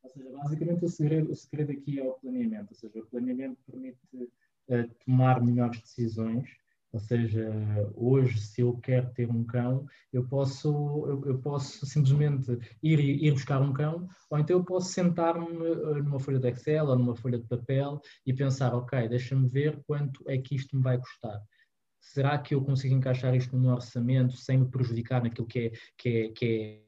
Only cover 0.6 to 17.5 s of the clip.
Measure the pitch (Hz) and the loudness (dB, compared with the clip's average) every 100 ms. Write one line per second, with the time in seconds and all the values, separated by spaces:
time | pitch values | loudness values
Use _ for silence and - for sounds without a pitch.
0.6 | 170 170 170 - 147 160 156 - - 147 | 0 0 0 2 2 2 0 -4 -8 -4
1.6 | 143 139 - 139 131 131 131 127 113 107 | -2 -4 -4 -4 -4 -6 -6 -2 -2 -4
2.6 | 101 - 110 110 113 123 123 127 135 123 | -10 -16 -14 -14 -8 -4 -4 -4 -6 -10
3.6 | - 254 262 254 _ - - _ _ _ | -16 -14 -14 -16 _ -14 -14 _ _ _
4.6 | - 120 117 - - 127 127 127 120 123 | -2 0 0 -6 2 4 6 6 4 2
5.6 | 120 117 - - 117 107 113 117 147 - | 0 -2 -12 -4 -4 -2 -4 -4 -6 -16
6.6 | _ _ _ 110 107 120 113 107 110 107 | _ _ _ -10 -2 0 0 0 -2 -2
7.6 | 107 104 104 - 120 135 127 104 - - | -2 -2 -2 -2 4 6 4 0 -4 0
8.6 | 120 120 - 127 123 - 117 117 117 123 | 0 0 0 0 0 -4 -2 -2 0 -2
9.6 | 123 135 147 - _ 123 127 139 135 - | 0 -2 -4 -20 _ -4 -2 0 -2 -2
10.6 | 151 147 147 147 143 139 139 127 147 143 | -2 0 -2 -2 -2 -4 -2 -4 -2 -4
11.6 | - - - 151 135 147 151 139 127 120 | -6 -10 -4 2 4 6 4 2 -2 -4
12.6 | - - 156 156 139 139 151 135 - 135 | -6 -4 2 4 4 4 4 2 0 2
13.6 | 143 135 151 165 180 - _ 151 151 180 | 2 0 -2 -4 -8 -14 _ 0 4 2
14.6 | 180 185 185 - 175 175 165 170 170 165 | 2 -2 -2 2 2 4 2 0 -4 -4
15.6 | 165 165 151 147 143 139 135 131 123 123 | -2 0 0 0 0 -2 0 0 0 -2
16.6 | - 151 151 127 123 113 131 120 - | 0 2 4 4 4 0 -2 -4 -2